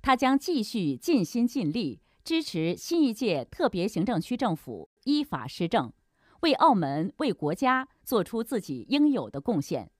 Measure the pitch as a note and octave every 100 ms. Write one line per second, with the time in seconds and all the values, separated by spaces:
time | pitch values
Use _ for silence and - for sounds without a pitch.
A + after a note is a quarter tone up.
0 | - C4 C4 C#4 - D4+ G#3 A#3 D#3+ C3
1 | - C#4+ E3+ A#3+ A#3+ C#4 D#3+ F3 E3 A2
2 | _ _ - D#4+ D#4 E3+ D#3+ - - E4+
3 | C#4 G#3 A#3+ D3+ A#2+ - C#4 F#3 - -
4 | G3+ A#3+ - A#3+ A#3+ D#3+ - G2+ D2+ _
5 | - D4 - D3 A#2+ - E3+ A3 B2 -
6 | _ _ _ _ E4 C4+ D#4 G#3+ C#3+ C#3+
7 | F3+ - B3+ F3+ D3 E3+ B3+ C4 C4 _
8 | - F3+ - A3+ A3+ A#3 - C3 - C#4
9 | D4 B3 A2+ C#3 F#3 F#3 - C#3 G2